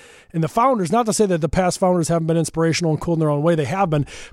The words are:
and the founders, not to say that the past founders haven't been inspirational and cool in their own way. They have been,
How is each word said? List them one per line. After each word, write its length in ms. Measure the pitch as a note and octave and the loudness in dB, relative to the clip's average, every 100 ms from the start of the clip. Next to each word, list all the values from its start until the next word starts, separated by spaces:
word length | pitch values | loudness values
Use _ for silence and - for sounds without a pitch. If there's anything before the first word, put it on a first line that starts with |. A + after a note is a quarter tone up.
| - - _ | -20 -20 _
and 120 | E3 | -4
the 40 | D#3+ | -2
founders, 440 | - B3 B3 E3+ | 2 2 2 0
not 140 | A3 A3+ | 0 0
to 60 | |
say 140 | - G#3+ | 0 2
that 140 | F3 | 0
the 80 | D#3 | -2
past 320 | F3+ F3+ - | 0 0 2
founders 260 | F#3 F3+ D#3+ | 2 2 0
haven't 220 | E3+ D#3+ | 0 0
been 80 | E3 | 0
inspirational 560 | D#3 - E3 D3 E3+ | -2 0 0 0 0
and 80 | D#3 | -2
cool 140 | - | -2
in 60 | E3 | 0
their 100 | D#3 | 0
own 120 | D3 | 0
way. 140 | D#3+ E3 | 2 0
They 80 | |
have 260 | C3+ F#3 G3 | 0 0 0
been, 160 | D3+ C3+ - - | 0 -2 -8 -16